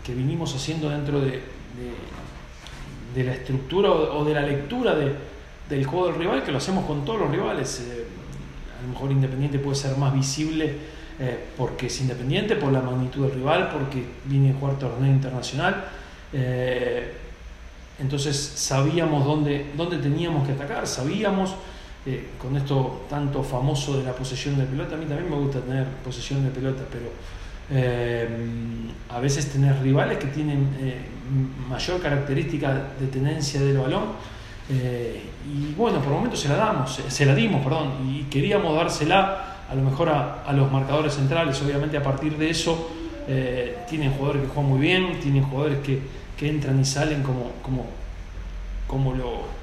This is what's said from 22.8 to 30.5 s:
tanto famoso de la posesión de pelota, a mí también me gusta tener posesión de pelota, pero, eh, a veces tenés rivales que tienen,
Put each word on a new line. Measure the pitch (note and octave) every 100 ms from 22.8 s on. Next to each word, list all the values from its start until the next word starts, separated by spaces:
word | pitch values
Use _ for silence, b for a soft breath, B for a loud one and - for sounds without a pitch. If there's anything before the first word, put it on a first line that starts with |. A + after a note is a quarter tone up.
| B2+ - -
tanto | D3 C#3 C#3
famoso | - B2 C3+ D3 - C3+
de |
la | B2+
posesión | A#2+ C3 B2+ C#3+ C#3
de | B2+
pelota, | C3+ E3+
a | D#3
mí | D#3
también | C#3+ F3+
me | D3
gusta | C#3 C3
tener | B2 C3 C3 -
posesión | C3 B2+ - C3+
de | C3+
pelota, | B2+ C3+ C3+ -
pero, | B2 F#2 - B B B B -
eh, | C3+ B2+ A#2+ A#2+ A#2+ A#2 A2+ A#2 A#2 A#2 A2+ A2+ - -
a | A#2+
veces | C#3 C#3 C#3
tenés | C#3 C#3 C3+
rivales | C3 C#3+ A3 G3+
que | C#3+
tienen, | D3 D3+